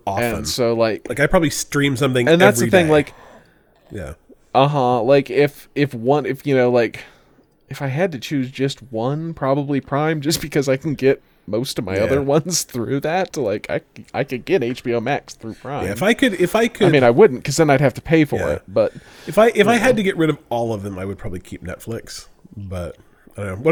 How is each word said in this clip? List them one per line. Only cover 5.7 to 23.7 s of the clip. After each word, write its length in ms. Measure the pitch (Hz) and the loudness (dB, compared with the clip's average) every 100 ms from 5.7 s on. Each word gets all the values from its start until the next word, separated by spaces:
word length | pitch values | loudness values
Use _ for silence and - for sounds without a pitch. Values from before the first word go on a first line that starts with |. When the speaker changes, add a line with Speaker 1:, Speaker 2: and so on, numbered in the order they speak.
| 139 | -4
Speaker 2:
if 180 | 139 | -2
one, 320 | 117 120 147 123 | -2 0 0 -2
if, 220 | 135 147 | -6 0
you 80 | 131 | 2
know, 160 | 123 | 4
like, 320 | 123 113 - - _ _ _ _ _ _ | 2 0 -4 -18 _ _ _ _ _ _
if 120 | - | -8
I 60 | 139 | -6
had 240 | 139 196 | -2 -2
to 60 | 131 | -4
choose 300 | - 143 127 | -6 -4 -4
just 300 | 131 135 - 110 | -4 -4 -4 -10
one, 420 | 110 123 151 165 156 | -6 -4 -4 -8 -4
probably 460 | 135 139 139 135 | -2 0 0 -4
Prime, 400 | - 139 156 160 | -2 -2 -2 -2
just 200 | 143 151 | -2 -4
because 260 | 151 156 135 | -2 -2 0
I 80 | 135 | -2
can 180 | 160 131 | -2 0
get 260 | 131 139 _ _ - | 0 0 _ _ -6
most 320 | 107 139 170 | -6 -4 -6
of 80 | 113 | -4
my 120 | 95 | -2
Speaker 1:
Yeah. 60 | 110 | 0
Speaker 2:
other 160 | 143 | 0
<laughs> 140 | 139 156 | 0 0
ones 280 | 165 165 | 0 -4
through 380 | - 123 110 139 | -6 -6 -4 -4
that. 360 | 151 185 180 156 | -2 -2 -4 -4
Like, 320 | 107 104 - | -4 -4 -4
I, 120 | 151 - - - - | -8 -8 -20 -8 -6
I 80 | |
could 220 | 135 127 - | -4 -6 -2
get 180 | 120 | 0
H 200 | 120 127 | 0 -4
B 120 | 123 117 | -4 -2
O 40 | |
Max 360 | 117 143 - - | -2 -4 -6 -16
through 180 | 113 | -16
Prime. 320 | - 127 - 92 | -12 -10 -8 -6
Speaker 1:
Yeah, 60 | |
if 100 | 113 | -2
I 140 | 202 240 | 0 2
could, 180 | 254 185 | 0 0
if 140 | 175 214 | 0 2
I 120 | 233 | 0
could 180 | - 185 | 2 4
Speaker 2:
I 40 | |
mean, 120 | 143 | 6
I 80 | 120 | 6
wouldn't, 320 | 131 208 123 | 6 6 4
'cause 140 | - 151 | -4 2
then 120 | 151 | 4
I'd 120 | 135 | 4
have 120 | 135 - | 2 0
to 60 | |
pay 240 | - 160 143 | 0 2 2
for 120 | 101 | 0
Speaker 1:
Yeah. 100 | 80 | -2
Speaker 2:
it, 100 | - - | -4 -2
but 260 | 107 104 - - - - | 0 0 -4 -18 -16 -2
Speaker 1:
If 100 | 196 | 2
I, 120 | 226 | 4
if 140 | 214 202 | 4 2
I 80 | 240 | 4
Speaker 2:
you 40 | |
Speaker 1:
had 160 | 262 220 | 2 2
Speaker 2:
know. 20 | |
Speaker 1:
to 60 | |
get 140 | 190 170 | 0 0
rid 140 | 156 | 0
of 80 | 147 _ | 0 _
all 240 | 120 117 | -4 -4
of 80 | 104 | -4
them, 160 | 101 92 | -8 -8
I 80 | 95 | -8
would 140 | 95 | -8
probably 200 | 110 90 | -10 -10
keep 240 | - - | -12 -14
Netflix. 640 | 87 - 107 113 - - - _ - 104 | -12 -12 -10 -12 -12 -18 -20 _ -20 -16
But, 400 | 95 90 85 - _ _ _ - | -10 -8 -8 -12 _ _ _ -10
I 60 | |
don't 40 | 101 | -8
know. 80 | 95 | -2
What 140 | 156 | 2